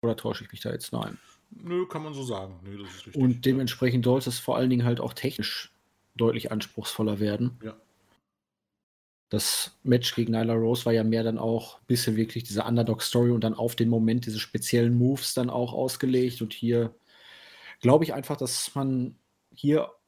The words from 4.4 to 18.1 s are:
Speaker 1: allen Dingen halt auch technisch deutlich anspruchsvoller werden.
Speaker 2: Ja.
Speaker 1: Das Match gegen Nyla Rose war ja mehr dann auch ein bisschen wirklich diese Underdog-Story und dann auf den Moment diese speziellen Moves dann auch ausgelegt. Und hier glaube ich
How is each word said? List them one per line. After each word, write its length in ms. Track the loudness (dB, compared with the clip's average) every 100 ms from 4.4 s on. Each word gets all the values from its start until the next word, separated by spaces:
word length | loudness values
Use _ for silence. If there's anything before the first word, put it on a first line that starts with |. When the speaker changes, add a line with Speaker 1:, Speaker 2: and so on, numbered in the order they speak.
| -2 0
Speaker 1:
allen 140 | 2
Dingen 140 | 2
halt 140 | 2 0
auch 140 | -2
technisch 580 | -4 -6 -4 -6 -6 -12 _ _ _ _ 0
deutlich 340 | 0 0 -4
anspruchsvoller 720 | -6 -6 -10 -10 -2 -2 0
werden. 380 | -2 0 -2 -4
Speaker 2:
Ja. 140 | -16 -16 _ _ _ _ _ _ _ _ _ _ _ _ _ _ _
Speaker 1:
Das 480 | -2 0 -2 -4 _
Match 320 | 2 2 2
gegen 180 | -2 0
Nyla 220 | 0 2
Rose 320 | 2 2 2 2
war 80 |
ja 100 | 2
mehr 180 | 2 2
dann 160 | 0 -2
auch 420 | -2 -2 -4 -18
ein 60 | _
bisschen 300 | 0 2 0
wirklich 280 | 0 -2
diese 200 | -6 -4
Underdog-Story 680 | 0 2 2 0 0 2 4
und 140 | 4
dann 100 | 0
auf 220 | 0 -4 0
den 140 | 2
Moment 340 | 4 2 2
diese 160 | -2 -6
speziellen 560 | -6 -6 0 4 4 4
Moves 380 | 4 2 -2
dann 160 | -2 -2
auch 240 | -2 -4
ausgelegt. 680 | -2 -4 -2 0 2 0 -2
Und 140 | -8
hier 400 | -4 0 2 0 -4 _ _ -20 -20 -20 -20 -20 0
glaube 240 | 6 6
ich 100 | 6